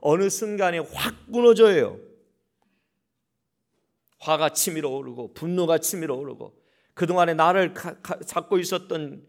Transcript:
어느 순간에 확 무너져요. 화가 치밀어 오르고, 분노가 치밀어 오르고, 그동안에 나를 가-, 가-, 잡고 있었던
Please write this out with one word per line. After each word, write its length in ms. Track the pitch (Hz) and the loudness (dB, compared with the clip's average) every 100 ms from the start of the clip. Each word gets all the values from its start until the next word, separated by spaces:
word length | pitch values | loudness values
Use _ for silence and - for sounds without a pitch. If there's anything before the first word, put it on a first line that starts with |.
어느 280 | 147 160 196 | 0 2 0
순간에 500 | 196 220 208 185 170 | -2 -6 -2 -2 -2
확 380 | 156 - 240 - - | -8 -8 -8 -8 -6
무너져요. 720 | 226 240 226 226 180 110 - - _ _ _ _ _ _ _ _ _ _ _ _ _ _ _ _ _ _ _ _ _ | 4 6 8 8 6 0 -4 -18 _ _ _ _ _ _ _ _ _ _ _ _ _ _ _ _ _ _ _ _ _
화가 300 | - 156 151 | -2 0 0
치밀어 400 | - - 160 147 | -2 -4 -4 -6
오르고, 420 | 131 131 120 117 | -6 -8 -12 -14
분노가 460 | - 160 180 165 160 | -10 -4 -2 0 0
치밀어 360 | 160 190 160 | 0 -6 -6
오르고, 400 | 131 143 117 104 - _ _ _ | -6 -8 -14 -18 -20 _ _ _
그동안에 400 | - 170 180 170 | -6 -2 2 2
나를 400 | 160 160 190 180 | 4 4 4 0
가-, 260 | - 180 - | -2 -14 -14
가-, 180 | - - | -12 -12
잡고 380 | - 196 196 190 | -8 -8 -2 -2
있었던 680 | 175 180 180 165 147 139 | -2 -6 -6 -8 -8 -14